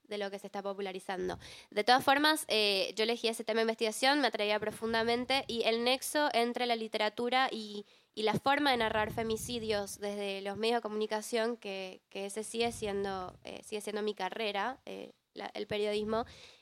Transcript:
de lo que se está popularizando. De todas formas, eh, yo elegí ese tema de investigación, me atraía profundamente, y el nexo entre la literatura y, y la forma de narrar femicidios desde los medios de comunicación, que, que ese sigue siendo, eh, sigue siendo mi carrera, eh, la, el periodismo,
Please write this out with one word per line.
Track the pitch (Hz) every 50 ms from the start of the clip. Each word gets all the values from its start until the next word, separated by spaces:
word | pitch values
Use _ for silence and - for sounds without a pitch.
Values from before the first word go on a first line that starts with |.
| _
de | - 208
lo | 208 202 196
que | 196 196
se | 202
está | 196 - 202
popularizando. | 190 202 196 196 202 190 185 190 - - 190 185 185 180 175 - - - - - - -
De | - 208 208
todas | - - - -
formas, | 277 269 285 302 302 311 302 - -
eh, | 208 214 208 202 196 190 - - -
yo | 214 220
elegí | 226 240 233 - 226
ese | 226 - 220
tema | - 220 226
de | 226
investigación, | 220 226 - 233 214 214 - 262 269 285 294
me | 269
atraía | 220 - 214 208 208 208 208
profundamente, | 214 214 214 - 226 226 226 226 226 233 233 247 247 - 262 269 254
y | - 233 226 -
el | 226 226 233 240
nexo | 247 262 262 - - - 302 294 294 -
entre | 233 233 240 240 240 247
la | 240 233
literatura | 226 220 220 - 214 214 214 214 - 240 240 254 262 262 -
y, | - 226 214 208 208 208 - _ - _ _ _ -
y | 214 214
la | 226 -
forma | - - 269 285 294 294 277
de | 254
narrar | 240 220 220 220 214 214 220 -
femicidios | 233 226 226 220 214 - - 247 233 220 214 214 202 202 196 - -
desde | 202 202 202 208 202 196 196 190
los | 196 202 196
medios | 202 220 226 240 233
de |
comunicación, | 220 214 214 214 214 208 214 214 214 - 240 226 220 233 240
que, | 226 - 202 190 190 190 185 185 - _ _
que | - 196 196
ese | 202 202 220 208
sigue | - - 226 233 233 233
siendo, | - 220 202 196 196 196 196 190 190 185 - - - -
eh, | - - - -
sigue | - 214 208
siendo | - 214 202 208
mi | 208 214 208
carrera, | - 185 185 185 220 226 202 202 196 202 240 269 - -
eh, | - 190 196 - - - _ _ _ -
la, | 208 202
el | - - 208 208
periodismo, | - 214 208 208 208 208 214 214 214 220 226 247 - - - - - - -